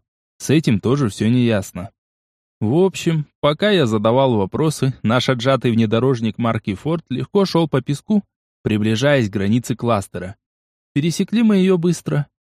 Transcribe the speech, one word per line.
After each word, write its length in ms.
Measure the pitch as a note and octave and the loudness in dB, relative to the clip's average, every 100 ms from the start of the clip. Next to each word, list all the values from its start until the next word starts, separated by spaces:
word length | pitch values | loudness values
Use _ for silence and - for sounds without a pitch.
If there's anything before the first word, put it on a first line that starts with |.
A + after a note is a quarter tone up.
| _ _ _ - | _ _ _ -8
С 100 | - | 0
этим 320 | D3+ F3+ F#3+ | 0 2 0
тоже 260 | G#2+ C#3+ A#2 | 0 0 -2
всё 220 | - G#2+ | -2 0
неясно. 640 | B2+ A#2 G#2+ - F2 G#2 _ _ _ _ _ _ - | 2 2 0 -4 -12 -14 _ _ _ _ _ _ -6
В 160 | G#2+ D#3 | -2 2
общем, 520 | F#3+ - E3+ D#3+ C#3+ _ | 0 -2 -2 -2 -4 _
пока 320 | D3 D3+ G#3 | -2 0 2
я 140 | F#3+ A#2+ | 2 2
задавал 500 | G#2+ A2 B2+ C3+ A2 | 2 2 2 2 2
вопросы, 580 | F#2+ A2+ D#3 - C3+ - | 0 0 -2 0 -4 -2
наш 260 | G#2+ A#2+ - | -2 0 0
отжатый 420 | B2 B2+ C3 B2 | -2 0 0 2
внедорожник 680 | A2+ A2 A2+ C3 A#2+ A2+ - | 2 2 2 0 0 -2 -2
марки 340 | A#2 A2 - | -2 -2 -4
Ford 320 | F#2+ D3 E3+ - | -6 -4 -6 -6
легко 360 | C3 C3 G3+ F#3+ | -10 -4 -2 0
шёл 220 | E3+ E3 | 0 0
по 140 | C3+ | -2
песку, 420 | - C#3+ - G#3+ - _ _ _ | -2 -6 -2 -2 -2 _ _ _
приближаясь 680 | - G#2+ A2 A2 C#3 C#3+ G2+ | -2 0 0 2 2 2 2
к 40 | |
границе 420 | G2+ G2 A#2+ - A#2+ | 0 0 0 -2 -4
кластера. 600 | A#2+ G#2 - F2 F#2 - _ _ _ _ _ | -2 -2 -4 -10 -12 -16 _ _ _ _ _
Пересекли 500 | C#3+ E3 D#3+ F#3+ A3 | -2 -2 -2 -2 0
мы 140 | A3 G3 | 2 4
её 200 | F#3 F3+ | 2 2
быстро, 500 | F3 E3 - D3 C#3+ _ _ | 0 -2 -2 -4 -4 _ _